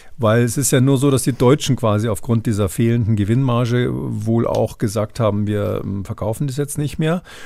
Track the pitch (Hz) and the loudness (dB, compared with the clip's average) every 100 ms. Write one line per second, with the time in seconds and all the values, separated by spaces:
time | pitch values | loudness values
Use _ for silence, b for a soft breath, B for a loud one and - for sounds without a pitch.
0 | B - 110 113 120 147 131 139 127 135 | B -2 2 4 2 0 2 4 4 4
1 | 143 131 - 123 123 147 - 123 113 104 | 4 2 0 2 4 4 2 0 2 0
2 | 113 101 - 113 113 104 98 - 117 120 | 0 -4 0 0 0 0 0 0 0 2
3 | 104 107 101 120 135 120 123 123 123 123 | 0 0 2 2 2 0 2 0 0 -2
4 | 135 113 107 117 - 110 113 - 113 104 | -4 -6 0 0 2 0 -2 -2 -4 -2
5 | 104 - 107 101 104 104 101 101 98 98 | -4 0 0 0 -2 -2 -2 -4 -4 -6
6 | 95 110 104 113 147 131 143 - 147 - | -8 -6 -6 -4 -4 -4 -6 -4 -6 -2
7 | 156 180 B B | -2 -2 B B